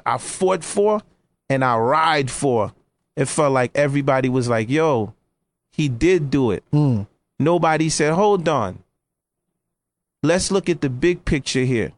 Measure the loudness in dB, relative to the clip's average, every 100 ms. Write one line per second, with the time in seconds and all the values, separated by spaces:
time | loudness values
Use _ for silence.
0 | -2 -4 -6 -2 -2 -2 -2 0 0 0
1 | -6 _ _ _ -4 0 2 2 2 2
2 | 2 0 -2 -2 0 0 -2 -8 _ _
3 | _ -6 -4 0 0 2 0 0 0 0
4 | 0 0 0 0 0 -2 0 0 0 0
5 | -4 -10 _ _ _ _ _ -4 -2 0
6 | 2 2 2 0 0 -2 0 2 2 0
7 | -4 _ _ -2 0 2 2 2 0 0
8 | 0 2 2 2 0 -2 -4 -8 _ _
9 | _ _ _ _ _ _ _ _ _ _
10 | _ _ 0 0 0 -2 -2 -2 -2 0
11 | 0 0 -2 -4 -2 -2 0 0 -2